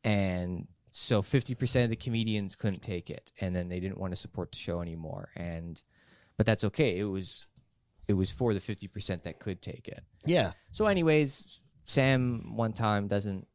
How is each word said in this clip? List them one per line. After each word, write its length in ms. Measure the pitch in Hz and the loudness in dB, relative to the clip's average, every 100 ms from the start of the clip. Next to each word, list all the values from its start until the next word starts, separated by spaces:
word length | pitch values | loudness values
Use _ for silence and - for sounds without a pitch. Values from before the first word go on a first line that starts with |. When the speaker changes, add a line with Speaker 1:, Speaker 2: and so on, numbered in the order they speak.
| 113 | 2
Speaker 1:
And 600 | 104 95 90 90 90 - _ _ - | 2 2 0 -2 -4 -8 _ _ -8
so 280 | - 110 | 0 0
fifty 320 | 95 139 - 123 | 4 0 0 -4
percent 300 | 127 127 120 | 0 2 2
of 40 | |
the 60 | 113 | 0
comedians 600 | - 117 110 107 98 - | -2 0 0 0 -2 -2
couldn't 280 | 110 90 | -2 -2
take 260 | - 90 - | -4 -6 -6
it, 220 | - - - | -12 -14 -6
and 140 | 95 90 | -2 -2
then 120 | 87 | -2
they 120 | 90 | -4
didn't 180 | 92 92 | -4 -4
want 140 | 92 | -4
to 20 | 90 | -6
support 360 | - - 85 | -6 -6 -8
the 80 | - | -8
show 200 | - 87 | -4 -4
anymore. 500 | 85 82 80 - - - | -4 -8 -8 -10 -10 -10
And, 460 | 87 82 85 82 _ _ _ _ _ - | -8 -6 -8 -12 _ _ _ _ _ 2
but 80 | 110 | 4
that's 180 | 110 104 | 4 2
okay. 340 | - 143 90 | 2 2 2
It 60 | 104 | -2
was, 420 | 95 90 - - _ _ _ _ _ - | -2 -4 -8 -12 _ _ _ _ _ 0
it 60 | |
was 160 | 98 95 | 2 2
for 240 | - 123 | 2 0
the 60 | 101 | 0
fifty 280 | - - 98 | -2 -8 -8
percent 360 | - - 90 | -8 -6 -4
that 160 | 85 80 | -6 -10
could 200 | - 92 | -8 -8
take 280 | - - - | -8 -12 -12
it. 160 | - - _ | -16 -18 _
Speaker 2:
Yeah. 280 | 147 170 98 - _ | 2 4 2 -2 _
Speaker 1:
So 140 | - 214 | 0 2
anyways, 760 | 196 160 156 143 - - - _ _ - | 4 6 6 4 -2 -10 -20 _ _ 0
Sam 680 | - 135 131 127 117 113 110 | 4 6 4 2 -2 -4 -2
one 180 | 113 | -2
time 340 | 110 113 104 101 | 2 2 2 2
doesn't 400 | 101 101 95 - | 0 0 -4 -8